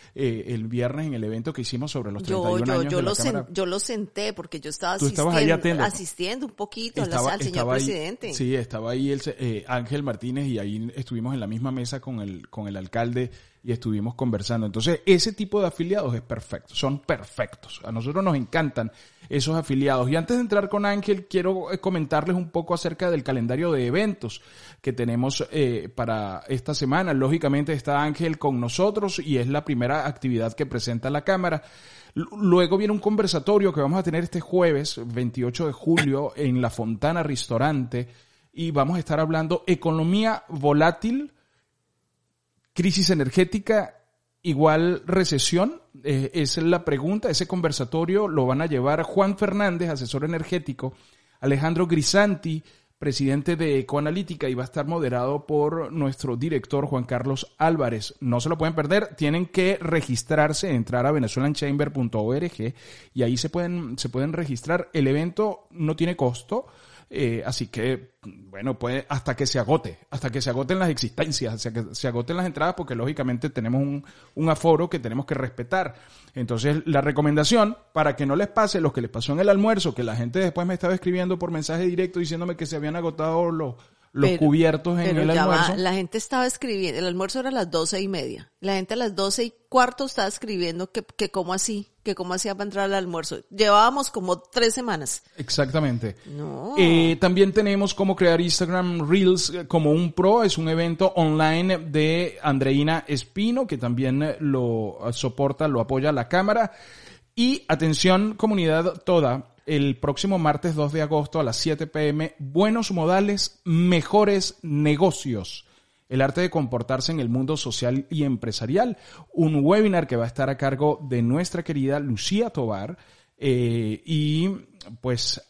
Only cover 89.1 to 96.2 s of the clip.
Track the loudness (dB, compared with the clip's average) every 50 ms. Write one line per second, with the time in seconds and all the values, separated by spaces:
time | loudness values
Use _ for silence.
89.1 | 0 0 0 0 0 0 -2 -4 -6 _ _ _ 4 4 4 4 2 -2 -6 -4
90.1 | -2 -2 -2 -2 -2 -4 -6 -4 -2 -2 -2 -2 -2 -4 -8 -6 -6 -8 -8 -8
91.1 | -6 -4 -4 -2 -2 -4 -2 -2 -2 -2 -2 -2 -4 -6 -8 -10 _ _ _ -6
92.1 | -4 -4 -4 -4 -4 -4 -2 -4 -4 -4 -6 -4 -2 -2 0 0 0 0 -2 -2
93.1 | -4 -6 -6 -6 -8 -10 -10 _ 0 2 6 6 8 8 8 6 4 2 -2 -2
94.1 | -4 -4 -2 -2 -2 -2 -4 _ 0 2 2 2 2 0 -2 -2 -4 -4 -4 -6
95.1 | -8 -8 -10 _ _ -12 -8 -4 0 0 0 0 2 0 0 2 0 -2 -2 -6
96.1 | -6 -10